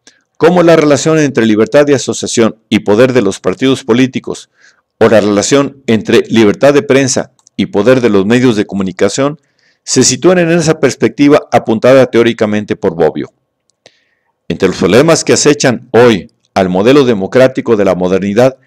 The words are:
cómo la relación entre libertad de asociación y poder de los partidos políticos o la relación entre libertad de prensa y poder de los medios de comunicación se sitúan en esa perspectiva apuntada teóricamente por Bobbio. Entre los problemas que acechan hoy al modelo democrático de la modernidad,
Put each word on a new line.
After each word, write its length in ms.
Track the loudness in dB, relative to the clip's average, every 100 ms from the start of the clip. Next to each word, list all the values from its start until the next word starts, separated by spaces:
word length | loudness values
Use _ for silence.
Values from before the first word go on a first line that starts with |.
| _ _ _ _
cómo 260 | 0 2
la 140 | 4 4
relación 420 | 2 0 0 0
entre 280 | 0 0 0
libertad 400 | 0 2 0 2
de 80 |
asociación 640 | -2 -2 -8 -6 -2 -2 -4 _
y 120 | -4
poder 340 | 0 0 2
de 80 | 0
los 180 | -2 -4
partidos 420 | -6 -4 -2 -4
políticos 680 | -2 -2 0 -4 -10 -14 -16 _ _ _ _ _
o 100 | 2
la 120 | 2
relación 600 | 2 -2 0 0 -2 -6 -4
entre 360 | -4 0 -2 0
libertad 460 | 0 2 2 2
de 80 | 2
prensa 500 | 0 0 0 -4 -8 _ _ -8
y 80 | -4
poder 340 | -2 2 2
de 100 | 2
los 160 | 0 0
medios 300 | 2 2 0
de 100 | -4
comunicación 720 | -6 -8 -4 -4 -2 -6 -6 _ _ _ _
se 220 | -4 0
sitúan 340 | 0 0 0 0
en 120 | 0
esa 300 | 0 0 -2
perspectiva 600 | -2 -2 -4 0 2 2 0
apuntada 540 | -2 -2 0 2 2 2
teóricamente 720 | 2 0 -2 -4 -4 -6 -6
por 180 | -4
Bobbio. 380 | 0 -2 -2 -12 _ _ _ _ _ _ _ _ _ _ _ _
Entre 200 | -4 -4
los 80 | -2
problemas 480 | 0 2 2 0
que 80 | 0
acechan 560 | 0 0 0 -2 -4 -2
hoy 380 | 2 4 2 -4 _ _
al 140 | -4 -2
modelo 360 | 0 2 2
democrático 720 | 2 -2 -2 0 0 0 -2 0
de 80 |
la 100 | 0
modernidad, 640 | -2 -2 -2 -2 0 0 -2